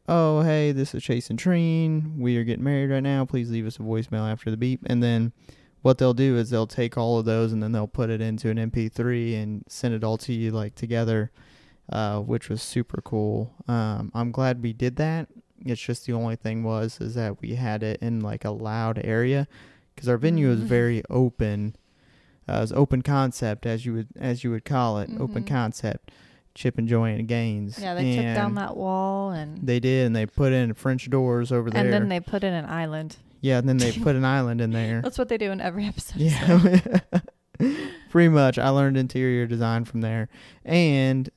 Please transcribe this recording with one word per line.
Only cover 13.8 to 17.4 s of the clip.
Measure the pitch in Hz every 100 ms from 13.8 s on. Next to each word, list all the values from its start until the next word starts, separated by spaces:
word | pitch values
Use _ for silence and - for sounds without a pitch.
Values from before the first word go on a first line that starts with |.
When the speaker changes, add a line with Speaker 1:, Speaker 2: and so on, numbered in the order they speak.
| 107 104 104
Speaker 1:
I'm | 113 120
glad | 117 131 123
we | 117
did | 110 127 131
that. | 156 165 - - _ - 127
It's | 120
just | - 120 -
the |
only | 117 117 113
thing | 110 110
was, | 113 110 113 -
is | 110 120
that | 110 101